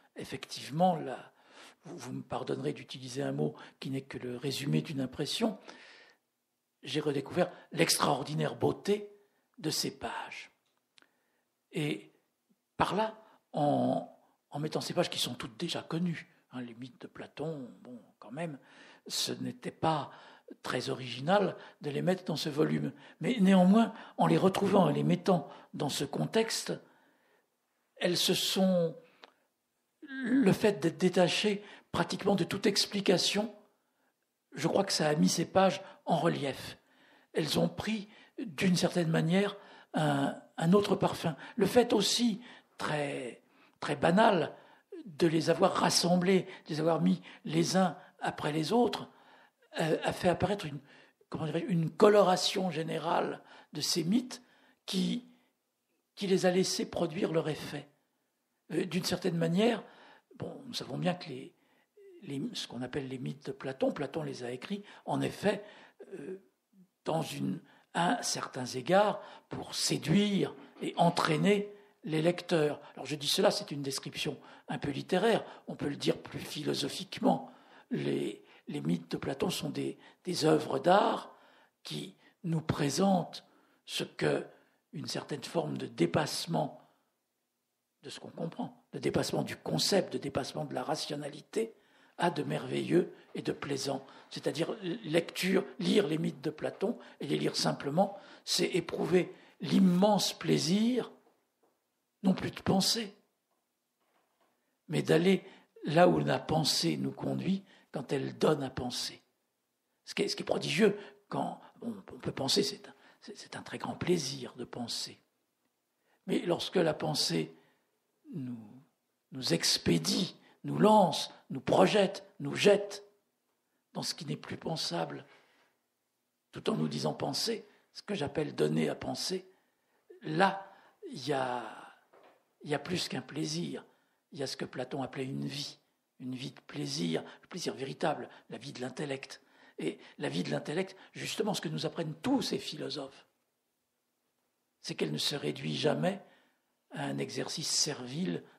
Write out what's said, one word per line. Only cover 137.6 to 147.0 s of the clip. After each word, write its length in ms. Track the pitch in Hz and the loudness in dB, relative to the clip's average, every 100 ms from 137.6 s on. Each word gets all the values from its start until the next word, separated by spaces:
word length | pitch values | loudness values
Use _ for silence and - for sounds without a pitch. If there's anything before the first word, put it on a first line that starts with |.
| - | -8
véritable, 540 | 113 135 - 165 139 - - _ | -6 -8 -2 -2 -2 -8 -16 _
la 80 | 117 | -14
vie 140 | 127 | -14
de 80 | 120 | -10
l'intellect. 600 | 127 123 151 135 - - _ _ - - | -10 -6 -6 -8 -10 -18 _ _ -20 -8
Et 200 | - - - - | -8 -8 -16 -8
la 100 | 143 | -6
vie 140 | 147 | -4
de 80 | 151 | -2
l'intellect, 460 | 143 139 151 190 - - | -4 -2 -4 -4 -8 -18
justement, 420 | - 135 - 214 | -12 -10 -4 -2
ce 60 | 185 | -2
que 80 | 185 | -4
nous 180 | 160 151 | -4 -4
apprennent 280 | - 160 151 | -4 -6 -4
tous 200 | - 269 | 0 0
ces 160 | - 196 | 0 -4
philosophes, 720 | - 151 139 139 135 - _ _ _ _ _ _ _ _ _ _ _ _ _ _ _ _ | -6 -8 -8 -8 -10 -14 _ _ _ _ _ _ _ _ _ _ _ _ _ _ _ _
c'est 120 | - | -12
qu'elle 180 | 165 156 | -4 -4
ne 60 | 147 | -2
se 180 | - 147 | -2 -2
réduit 400 | 147 143 151 147 | -4 -4 -4 0
jamais 440 | 143 143 165 196 - _ _ _ _ _ _ | 0 2 0 -2 -10 _ _ _ _ _ _
à 140 | - | -8